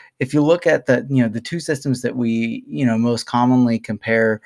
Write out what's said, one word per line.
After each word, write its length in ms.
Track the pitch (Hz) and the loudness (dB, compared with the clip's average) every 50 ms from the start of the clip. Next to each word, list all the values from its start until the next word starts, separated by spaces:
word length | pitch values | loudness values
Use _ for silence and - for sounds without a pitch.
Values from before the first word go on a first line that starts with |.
| - - _ - | -20 -16 _ -8
if 140 | 143 131 - | -6 -2 0
you 80 | 151 | 2
look 260 | 147 151 170 175 - | 4 4 2 2 2
at 200 | 170 156 - - | 2 0 0 2
the, 200 | - 127 123 - 139 | 2 0 0 0 0
you 120 | 139 127 120 | 0 2 2
know, 60 | 113 | 0
the 140 | 104 123 123 | 0 -6 -8
two 180 | - 165 170 | -8 -8 -8
systems 400 | 156 - 151 135 - 143 127 120 | -4 -4 -6 -4 -2 -4 -4 -2
that 160 | - 120 - | -4 -6 -4
we, 480 | 127 120 113 113 113 113 113 113 113 - | -2 -2 -2 0 -2 -2 -4 -6 -8 -10
you 200 | - - 147 139 | -10 -6 -2 0
know, 100 | 120 113 | 0 2
most 280 | 110 117 120 120 113 - | 2 0 0 0 -2 -4
commonly 540 | - - 123 123 123 127 127 123 120 117 113 | -4 -2 0 2 4 4 4 4 2 2 -2
compare, 640 | - - 110 104 - 117 113 113 113 110 110 107 - | -4 -6 -10 -8 -4 -2 0 2 2 2 0 -2 -6